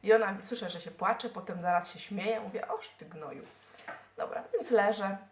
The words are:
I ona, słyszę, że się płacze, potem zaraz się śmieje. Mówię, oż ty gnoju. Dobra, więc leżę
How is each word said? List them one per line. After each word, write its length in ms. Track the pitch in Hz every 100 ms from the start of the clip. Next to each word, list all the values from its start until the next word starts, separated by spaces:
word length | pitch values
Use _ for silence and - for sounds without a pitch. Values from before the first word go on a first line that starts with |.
I 100 | 202
ona, 240 | 226 208 196
słyszę, 300 | - 247 190
że 100 | 190
się 100 | -
płacze, 380 | - 185 233 233
potem 340 | 196 196 180
zaraz 280 | 180 175 175
się 80 | -
śmieje. 420 | - 202 202 226
Mówię, 280 | 208 247 -
oż 200 | 440 -
ty 160 | -
gnoju. 380 | 160 170 - 131 - - - - - - - -
Dobra, 260 | - - -
więc 180 | 453 -
leżę 460 | 226 202 214 196 196 -